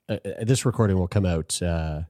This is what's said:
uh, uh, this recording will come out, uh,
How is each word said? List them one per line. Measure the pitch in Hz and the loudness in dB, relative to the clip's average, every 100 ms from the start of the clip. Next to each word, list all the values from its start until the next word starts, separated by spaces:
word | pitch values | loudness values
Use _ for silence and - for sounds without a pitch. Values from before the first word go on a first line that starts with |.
| - | -8
uh, | 110 | -8
uh, | 101 - | -6 -6
this | 110 131 131 | 0 2 2
recording | - 107 95 | 2 2 4
will | 87 | 2
come | 104 | 2
out, | 95 82 80 - | 2 0 -2 -4
uh, | 87 82 80 76 80 | -2 -2 -2 -6 -8